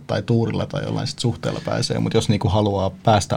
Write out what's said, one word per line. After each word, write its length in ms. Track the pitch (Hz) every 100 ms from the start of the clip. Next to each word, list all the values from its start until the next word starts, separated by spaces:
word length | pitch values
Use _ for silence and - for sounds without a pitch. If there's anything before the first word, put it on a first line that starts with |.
| -
tai 140 | 110
tuurilla 440 | 101 117 110 101 -
tai 180 | -
jollain 240 | 104 110 -
sit 120 | -
suhteella 420 | 117 - 57 55 -
pääsee, 340 | - - 117
mut 140 | 110
jos 160 | 110 -
niinku 200 | 104 104
haluaa 400 | 107 104 98 95
päästä 460 | - - 104 -